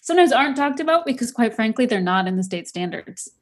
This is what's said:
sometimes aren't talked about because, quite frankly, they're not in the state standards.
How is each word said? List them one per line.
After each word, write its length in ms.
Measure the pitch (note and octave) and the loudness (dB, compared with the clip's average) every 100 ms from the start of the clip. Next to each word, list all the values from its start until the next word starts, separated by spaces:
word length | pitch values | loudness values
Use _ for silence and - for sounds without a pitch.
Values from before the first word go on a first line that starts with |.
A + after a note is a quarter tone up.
sometimes 300 | - E4+ E4+ | 0 4 6
aren't 240 | B3 C#4+ C4+ | 4 2 0
talked 240 | C#4+ C#4 | -2 -2
about 260 | D#4+ E4 E4+ | 0 0 0
because, 240 | C4 A#3 | -4 -4
quite 240 | - A3+ | 0 -2
frankly, 320 | A3 A3 A3 B3 | 0 -2 0 0
they're 140 | G#3 | 0
not 260 | F3+ F#3 F#3 | 0 0 0
in 100 | F#3+ | -2
the 60 | |
state 240 | F#3+ F3+ E3+ | -4 -6 -8
standards. 640 | F3 F3+ E3 - F#3 - - | -8 -8 -8 -12 -16 -18 -20